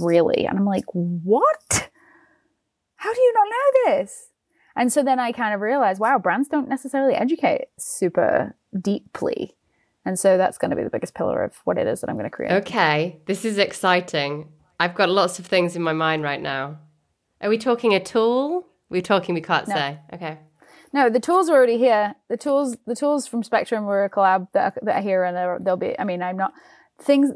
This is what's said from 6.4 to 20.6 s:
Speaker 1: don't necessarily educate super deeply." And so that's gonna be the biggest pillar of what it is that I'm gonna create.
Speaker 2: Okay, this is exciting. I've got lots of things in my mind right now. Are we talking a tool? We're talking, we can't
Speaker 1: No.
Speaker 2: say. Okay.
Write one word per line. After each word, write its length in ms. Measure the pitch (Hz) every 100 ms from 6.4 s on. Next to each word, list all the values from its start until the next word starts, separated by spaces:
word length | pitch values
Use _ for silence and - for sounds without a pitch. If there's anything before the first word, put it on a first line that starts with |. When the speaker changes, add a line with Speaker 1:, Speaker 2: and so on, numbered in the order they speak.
| 277
Speaker 1:
don't 180 | 302 254
necessarily 480 | 262 269 269 269 -
educate 540 | 247 320 185 - - -
super 760 | - - 180 175 - - 214 - _ 196
deeply." 760 | 196 202 - - - - - _ _ _ _ _
And 160 | 190 185
so 180 | 196 185
that's 200 | 190 -
gonna 180 | - 78
be 80 |
the 60 | -
biggest 260 | - - -
pillar 260 | - -
of 120 | - -
what 140 | - -
it 100 | 98
is 140 | -
that 80 | -
I'm 80 | 104
gonna 120 | 101
create. 220 | - -
Speaker 2:
Okay, 680 | 190 202 226 160 151 175 - -
this 180 | 196 226
is 120 | 202
exciting. 920 | 190 - 185 180 180 156 143 147 - _ _ -
I've 160 | 175
got 160 | 175 180
lots 300 | 196 180 185
of 60 | 175
things 300 | 185 175 175
in 40 |
my 120 | 165
mind 300 | 160 160 156
right 180 | 147 139
now. 380 | 139 135 143 151 - _ _ _ _ _
Are 80 | 208
we 80 | 220
talking 360 | 247 240 233 190
a 40 |
tool? 640 | 190 233 226 247 285 359 - _ -
We're 120 | 180
talking, 320 | 180 196 185 175
we 60 |
can't 260 | 165 160 190
Speaker 1:
No. 40 | 196
Speaker 2:
say. 240 | 139 151 -
Okay. 240 | 175 165 156 - _